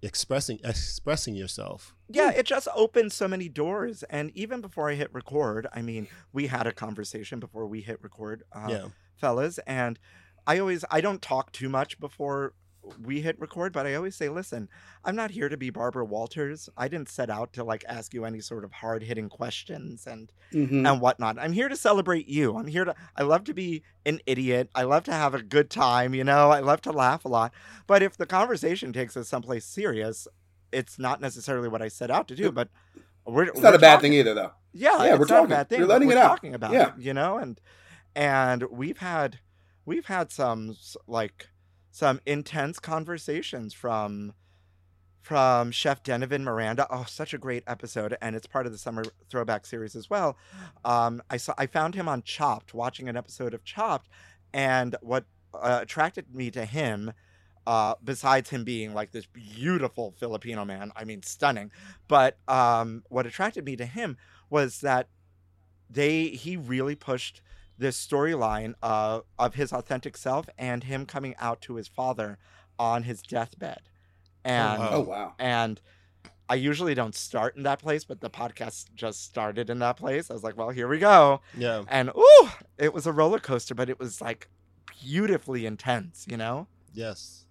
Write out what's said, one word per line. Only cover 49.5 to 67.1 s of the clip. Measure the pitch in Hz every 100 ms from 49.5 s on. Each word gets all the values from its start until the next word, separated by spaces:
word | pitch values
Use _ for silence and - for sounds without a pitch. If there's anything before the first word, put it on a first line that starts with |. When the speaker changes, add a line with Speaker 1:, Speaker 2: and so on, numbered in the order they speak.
| 107 -
Speaker 2:
series | 117 110 117
as | 104
well. | 202 170 127 _ - - _
Um, | 120 120 117 117 -
I | 127
saw, | - -
I | 135
found | 165 156 190
him | 170
on | 135
Chopped, | - - 147 110 -
watching | 113 120 - 131
an | 120
episode | 120 - 123
of | 110
Chopped, | - - 220 147 _ _ - _ _
and | 139 135 131 123 110
what, | 117 127 - _ _
uh, | 78 120 123
attracted | 104 - 156 190 160
me | 127 127
to | 123 110
him, | 131 139 107 107 110 _ _ _ _ -
uh, | 113 107 113
besides | 113 135 139 135 127
him | 135
being, | 117 117 110
like, | 104 104
this | 120 104
beautiful | 120 107 107 139 180 131 - 110 87
Filipino | 120 110 120 113 101
man, | 95 104 110
I |
mean, | 110 107
stunning, | - - 147 120 101 - - - _
but, | 143 131 - -
um, | 131 123 117 113 113 -
what | 123 120
attracted | - 196 - 143
me | 127
to | 120
him | 156 226 127 _ _ _
was | 147 135 -
that | 143 127 127 _ _ _ _ _ _ _ _
they, | 135 143 160 160
he | 123 131 180
really | 127 127 131 147
pushed | -